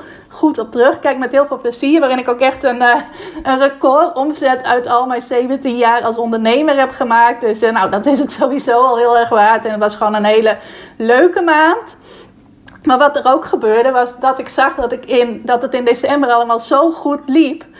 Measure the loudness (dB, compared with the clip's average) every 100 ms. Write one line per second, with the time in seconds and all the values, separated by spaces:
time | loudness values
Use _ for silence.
0 | -10 -20 -20 -2 -2 -2 -4 2 2 2
1 | -2 -2 0 0 0 -2 -6 -4 0 2
2 | 2 0 -2 0 0 0 -2 2 2 2
3 | -2 -14 -16 -8 -4 0 0 2 2 2
4 | 2 0 -4 -2 -2 0 0 -2 0 0
5 | 0 -4 -2 -2 -2 -4 -4 0 2 2
6 | -2 -4 -4 -2 0 2 2 0 0 -2
7 | 0 2 2 2 -4 0 0 0 -2 0
8 | 0 0 -2 -2 -2 -2 0 2 2 2
9 | 2 2 2 2 2 2 -2 -2 -2 -2
10 | -2 0 2 2 2 -2 -8 -20 -18 -4
11 | 0 4 4 2 0 2 2 0 -6 -20
12 | -20 -20 -20 _ _ _ -20 -8 -2 2
13 | 2 2 2 0 0 -2 2 2 2 0
14 | -2 -2 -4 -2 -4 -2 -2 -2 -6 -6
15 | -2 0 0 -4 -2 -2 -2 -2 0 0
16 | 0 0 2 2 0 -2 0 2 2 -2
17 | -6 -6 0 2 2 -4 -14